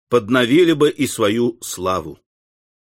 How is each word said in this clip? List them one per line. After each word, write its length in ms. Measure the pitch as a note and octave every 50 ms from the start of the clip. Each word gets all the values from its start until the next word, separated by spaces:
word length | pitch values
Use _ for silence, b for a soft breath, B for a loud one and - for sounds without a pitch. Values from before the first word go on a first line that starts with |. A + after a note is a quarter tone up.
| _ -
подновили 640 | A#2+ A#2+ G#2+ G2+ B2+ B2+ B2 A2+ C3+ E3+ F3+ E3
бы 160 | D#3+ C#3 D3 D3
и 180 | - - C3+
свою 520 | A#2 - - A2 G2+ A2 A#2 A#2+ A#2+ - -
славу. 580 | - - - F2+ F2+ - F#2 F2+ D#2+ D2+ C#2+ _ _ _ _ _ _ _ _ _ _ _ _ _